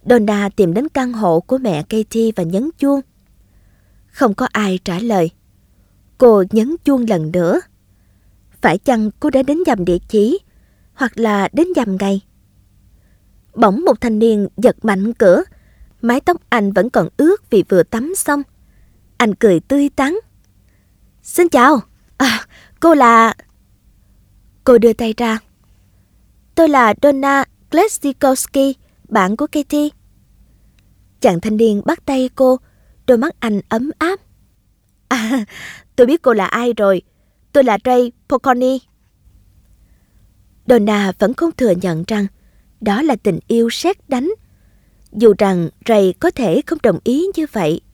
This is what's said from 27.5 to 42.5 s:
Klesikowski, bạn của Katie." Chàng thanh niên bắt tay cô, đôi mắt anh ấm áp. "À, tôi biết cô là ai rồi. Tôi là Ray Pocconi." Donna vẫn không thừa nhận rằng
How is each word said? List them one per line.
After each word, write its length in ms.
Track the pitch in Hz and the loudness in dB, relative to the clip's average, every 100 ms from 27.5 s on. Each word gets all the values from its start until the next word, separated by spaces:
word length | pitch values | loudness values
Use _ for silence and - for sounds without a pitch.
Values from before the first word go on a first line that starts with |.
| _ _ | _ _
Klesikowski, 1000 | 311 415 - 285 262 269 262 - 277 277 262 _ _ _ | 0 0 -2 -6 -2 0 0 -4 -2 -2 -4 _ _ _
bạn 280 | 220 185 220 | -2 0 -2
của 100 | 302 | -4
Katie." 420 | 302 285 294 294 _ _ _ _ _ _ _ _ _ _ _ _ _ | -4 -4 -2 -2 _ _ _ _ _ _ _ _ _ _ _ _ _
Chàng 200 | 240 170 | 0 0
thanh 160 | 214 214 | -4 0
niên 260 | 226 202 | 2 0
bắt 220 | - 339 - | -4 -6 -4
tay 240 | 269 254 | -2 -4
cô, 220 | - 262 254 _ _ _ _ - | 0 0 0 _ _ _ _ 0
đôi 120 | 240 | 0
mắt 180 | 302 - | 0 -6
anh 200 | 233 202 - | -4 -4 -4
ấm 220 | 226 277 - | -6 -6 -4
áp. 220 | 330 381 _ _ _ _ _ _ _ _ _ | -6 -6 _ _ _ _ _ _ _ _ _
"À, 360 | 262 220 262 208 - - - _ - | -4 -2 -4 -6 -14 -20 -20 _ 0
tôi 100 | 247 | 2
biết 160 | 330 | 2
cô 100 | 254 | 0
là 140 | 220 185 | 0 -2
ai 260 | 233 240 | -2 -4
rồi. 300 | 220 202 190 _ _ _ _ _ | 0 0 0 _ _ _ _ _
Tôi 120 | 285 | 2
là 140 | 262 208 | 2 0
Ray 280 | 254 247 240 _ _ | 0 0 0 _ _
Pocconi." 500 | 262 277 247 254 262 _ _ _ _ _ _ _ _ _ _ _ _ _ _ _ _ _ _ - | -2 0 0 0 -2 _ _ _ _ _ _ _ _ _ _ _ _ _ _ _ _ _ _ 0
Donna 460 | 240 208 208 196 - | 2 2 -2 -4 -2
vẫn 160 | 202 | -4
không 160 | 262 330 - | -2 -4 -2
thừa 140 | 240 | -2
nhận 340 | 175 190 160 170 | 0 -2 -6 -6
rằng 200 | 214 196 _ _ | -6 -6 _ _